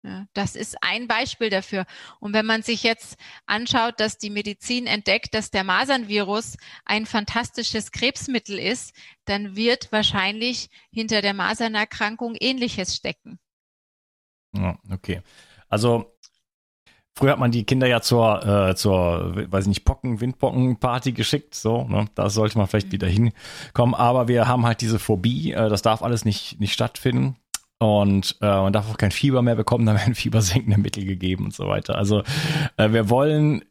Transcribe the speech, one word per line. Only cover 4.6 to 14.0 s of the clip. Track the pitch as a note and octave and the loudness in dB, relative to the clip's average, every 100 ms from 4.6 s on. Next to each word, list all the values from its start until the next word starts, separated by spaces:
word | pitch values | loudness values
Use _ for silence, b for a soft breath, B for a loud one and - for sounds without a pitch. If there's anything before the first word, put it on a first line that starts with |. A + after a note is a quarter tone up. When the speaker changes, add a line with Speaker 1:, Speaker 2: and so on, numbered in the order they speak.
| - B3 B3 | -4 -4 -2
Speaker 1:
entdeckt, | G#3+ G3+ G#3 - | -2 0 0 0
dass | A3 G#3+ | -6 -2
der | G3+ F#3+ | -4 0
Masernvirus | F#3 C4+ C4+ G#3+ G#3 G3 G#3 - - B B - | 0 2 -2 0 -2 -2 -4 -6 -16 B B -4
ein | G#3 A3 | -4 -2
fantastisches | A3+ G#3 A#3 A#3+ - A3+ A3 G#3 | -4 -2 -4 -4 -6 -6 -6 -8
Krebsmittel | - B3+ - - B3 - G3+ | -2 -2 -2 -4 -6 -4 -6
ist, | F#3 B3+ - B B B - | -4 -6 -8 B B B -6
dann | G3+ G3+ F#3+ | -4 -4 -2
wird | A#3 A3+ - | 0 0 -2
wahrscheinlich | G#3+ G#3 G3+ F#3+ G#3+ A#3+ A#3+ - b b | 0 2 0 -2 -2 -4 -4 -10 b b
hinter | A3 A3 A3 | -8 -2 0
der | G3+ | 0
Masernerkrankung | G3 F#3 A3 A3+ G#3+ G#3+ - G#3+ A3 A#3 A3+ | 0 -2 -2 -2 -2 -4 -4 -6 -4 -8 -4
Ähnliches | B3 C4 A#3 - F#3 - | -2 -2 -4 -4 -6 -6
stecken. | - - - - _ _ _ _ _ _ | -8 -10 -16 -20 _ _ _ _ _ _